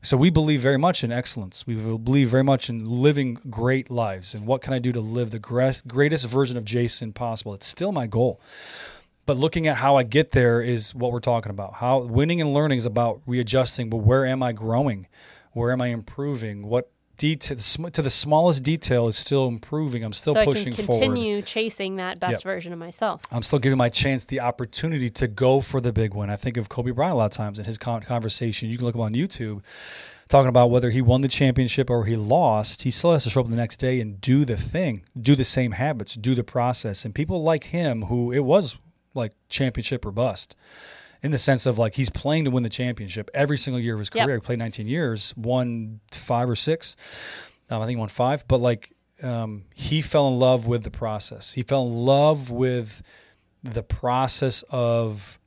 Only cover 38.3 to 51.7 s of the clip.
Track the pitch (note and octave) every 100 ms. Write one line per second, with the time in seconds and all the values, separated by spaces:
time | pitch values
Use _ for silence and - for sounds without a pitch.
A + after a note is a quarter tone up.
38.3 | B2+ C3 F3 D#3+ - _ _ _ - A2
39.3 | _ _ - - - A2+ B2+ G#2+ G2+ B2
40.3 | F#2+ - - _ - - - - _ D3
41.3 | C#3+ - C3 - A2+ A2+ - B2+ - C#3
42.3 | D#3 D3 B2+ A#2 - B2 A#2 G2+ G2+ G#2
43.3 | C#3 C#3+ D3 - B2 A#2 A2 G#2 A3 G#3+
44.3 | B2 - A#2+ A2+ G#2+ A2 D3 D3+ A2+ -
45.3 | - A2+ B2+ B2 A#2 A2 A2 _ - -
46.3 | A#2+ B2 A#2 - E3 - - - - -
47.3 | - - _ _ A#2 A2+ B2 G#2+ - B2+
48.3 | C#3+ - C3 B2 A#2 - _ _ _ B2+
49.3 | A#2+ A2 G#2 F#2+ - C3 D#3 D3+ D#3 C#3
50.3 | B2+ B2+ B2+ A2+ A#2+ G#2+ - A2+ G#2+ -
51.3 | G#2+ - - B2